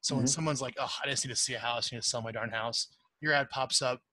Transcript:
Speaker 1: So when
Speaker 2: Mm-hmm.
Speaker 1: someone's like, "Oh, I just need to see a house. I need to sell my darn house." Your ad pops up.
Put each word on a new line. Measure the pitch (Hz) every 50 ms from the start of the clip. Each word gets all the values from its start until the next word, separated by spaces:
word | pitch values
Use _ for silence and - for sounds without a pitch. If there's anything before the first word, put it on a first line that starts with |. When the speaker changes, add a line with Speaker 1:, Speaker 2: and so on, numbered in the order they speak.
Speaker 1:
So | - - 147
when | 131 120
Speaker 2:
Mm-hmm. | 131
Speaker 1:
someone's | 135 160 160 156 147 123
like, | 135 127 117 -
"Oh, | 131 123 - - 143
I | 139
just | 139 123 -
need | 135
to | 117
see | - - - 127
a | 113
house. | 110 120 120 120 113 -
I | -
need | 117 107
to | -
sell | - 120
my | 113 113
darn | 110 113 110 113
house." | 110 113 110 117 117 - - - - _ _ _ _ _
Your | - 156 151
ad | 143 139 131
pops | - 135 131 - - -
up. | 139 127 123 127 _ _